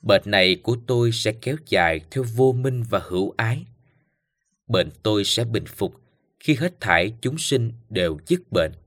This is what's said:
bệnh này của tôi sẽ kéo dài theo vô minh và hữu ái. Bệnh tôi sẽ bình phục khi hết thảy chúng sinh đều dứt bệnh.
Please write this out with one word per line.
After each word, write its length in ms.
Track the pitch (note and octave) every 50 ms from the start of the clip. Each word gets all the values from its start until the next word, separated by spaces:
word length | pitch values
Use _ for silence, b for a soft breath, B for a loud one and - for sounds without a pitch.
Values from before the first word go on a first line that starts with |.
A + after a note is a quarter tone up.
| -
bệnh 200 | G#2+ G2+ F#2+ -
này 360 | G2+ G#2 G2 F#2 F#2 F#2 F2 -
của 140 | - A#2+ A#2+ -
tôi 260 | - B2+ A#2+ A#2+ A#2 A2+
sẽ 200 | - - G#2+ A2 A2+
kéo 160 | - B2 C#3 D#3 -
dài 340 | - - F#2+ F2 E2 E2 D#2+ - _
theo 140 | - C3+ B2+ A#2 A2
vô 180 | A#2 C3 C3 B2+
minh 320 | B2 B2+ C3+ B2+ B2 A#2 A2+
và 80 | G#2 G2
hữu 360 | F2+ - F2+ F2+ G2 - -
ái. 280 | - A#2 A2+ A#2 D3 F3+ - - _ _ _ _ _ _ _ _ _ _ _ _ _ _ _ _ _ _
Bệnh 240 | _ - F#2 E2+ E2 D#2 - _
tôi 220 | A2 G#2+ G#2 G2+
sẽ 200 | - - - A#2
bình 220 | A#2 A2+ G#2 -
phục 320 | - - - G2+ F#2 - - _ _ _ _ _ _ _ _
khi 140 | - - D3+
hết 260 | A#2+ D3+ F3+ F3 _
thảy 340 | - G#2 F2 E2 F2 G2+ A#2 -
chúng 180 | - B2+ C#3+ D#3+
sinh 340 | - - C#3+ C3 A#2 A#2 A2+ - - _
đều 300 | G#2+ F#2 F2+ E2+ D#2 D2+ -
dứt 140 | - F3 F3 - _
bệnh. 220 | - F#2 E2 D#2 D#2+ - _